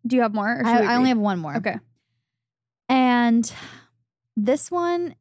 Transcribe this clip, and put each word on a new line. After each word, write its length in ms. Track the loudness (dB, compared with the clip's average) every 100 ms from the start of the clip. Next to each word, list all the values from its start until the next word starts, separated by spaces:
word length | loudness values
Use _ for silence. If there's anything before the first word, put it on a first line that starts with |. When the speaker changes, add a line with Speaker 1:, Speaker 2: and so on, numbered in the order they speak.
| 0
Speaker 1:
do 100 | 0
you 60 |
have 120 | 0 -2
more? 160 | -4 -2
Or 20 |
should 40 | 2
Speaker 2:
I, 140 | 2
Speaker 1:
we 60 | 2
Speaker 2:
I 80 | 2
only 100 | 2
Speaker 1:
read? 80 | 2
Speaker 2:
have 0 |
one 220 | 0 -2
more. 180 | -4 -6
Speaker 1:
Okay. 200 | -6 -8 _ _ _ _ _ _ _ _ _ _ -2
Speaker 2:
And 640 | 2 4 4 4 2 0 -8 -20 -20 _ _ _ _ _ -4
this 320 | 0 -2 -2
one 440 | -2 -2 -2 -4 -10